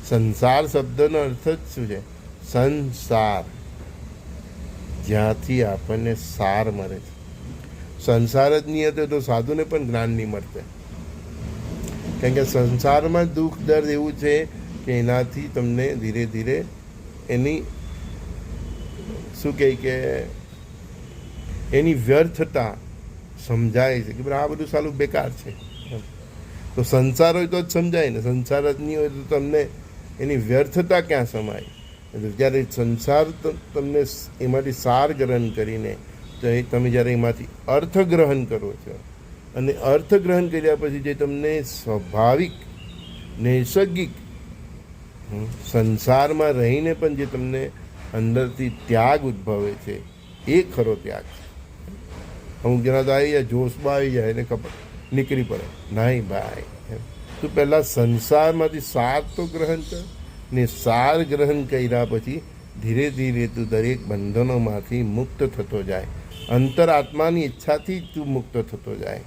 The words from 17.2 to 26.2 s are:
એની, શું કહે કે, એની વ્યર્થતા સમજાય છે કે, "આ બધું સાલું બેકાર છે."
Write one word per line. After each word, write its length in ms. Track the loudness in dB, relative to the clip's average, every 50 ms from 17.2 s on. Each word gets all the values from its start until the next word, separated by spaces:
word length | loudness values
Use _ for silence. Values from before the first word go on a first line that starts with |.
| -6 -2
એની, 340 | 0 0 2 0 0 -2 -6 -8 -10 -10 -10 -10 -10 -10 -10 -10 -10 -10 -10 -10 -10 -10 -10 -10 -10 -10 -8 -10 -10 -10 -10 -12 -12 -12 -10 -10 -10 -10 -12 -12 -12 -6
શું 160 | -4 -4 0
કહે 140 | 4 4 4
કે, 200 | 4 2 -2 -2 -2 0 -2 -2 -2 -2 -4 -8 -10 -14 -14 -16 -18 -18 -18 -18 -16 -16 -16 -16 -16 -16 -16 -16 -16 -16 -16 -14 -14 -12 -10 -8 -8 -8 -4 2 2
એની 160 | 4 4 4 2
વ્યર્થતા 800 | 2 4 6 6 6 6 4 2 -2 -4 0 0 -2 -2 -2 -4 -8 -12 -14 -14 -14 -14 -14 -16 -16 -16 -16 -16 -14 -4
સમજાય 540 | 0 2 2 4 4 4 4 4 4 2 0
છે 100 | -2 -6 -8
કે, 180 | -6 -4 -2
"આ 160 | 0 0 0
બધું 200 | -2 -2 -4 -4
સાલું 300 | 0 0 0 0 0 0
બેકાર 340 | 0 -2 0 0 -2 -2 -2
છે." 200 | -6 -10 -12 -14 -14 -14 -14 -16 -14 -14 -12 -10 -10 -10 -10 -12 -16 -16